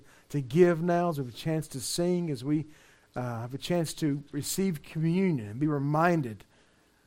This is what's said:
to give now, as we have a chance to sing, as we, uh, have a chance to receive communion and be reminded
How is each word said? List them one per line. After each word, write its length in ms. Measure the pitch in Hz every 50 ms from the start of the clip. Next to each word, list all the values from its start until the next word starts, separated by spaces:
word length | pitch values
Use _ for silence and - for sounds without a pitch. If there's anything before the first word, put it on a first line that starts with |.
| - - - - _ -
to 120 | - 147
give 400 | 131 117 131 175 180 175 170 160
now, 280 | 175 175 175 175 175 175
as 100 | 156 143
we 60 | 131
have 80 | 120 107
a 40 |
chance 300 | - - 160 160 156 147 -
to 100 | - 127
sing, 520 | 110 - - 180 175 180 180 175 175 156
as 120 | 139 117 127
we, 220 | 147 151 160 147 - - - - - - _ _ _ -
uh, 260 | 123 123 123 117 113
have 120 | 117 117 139
a 60 | 135
chance 340 | - - 175 175 160 - -
to 280 | - 160 143 143 143 - -
receive 520 | - 147 135 - - 185 196 196 160 143 -
communion 640 | - - 160 160 165 170 190 196 185 156 123 104
and 120 | 104 107 131
be 80 | 151
reminded 760 | 156 147 139 139 143 151 156 170 180 175 160 131 113 107 - - _ _ _ _ _ _ _ _ _ _ _ _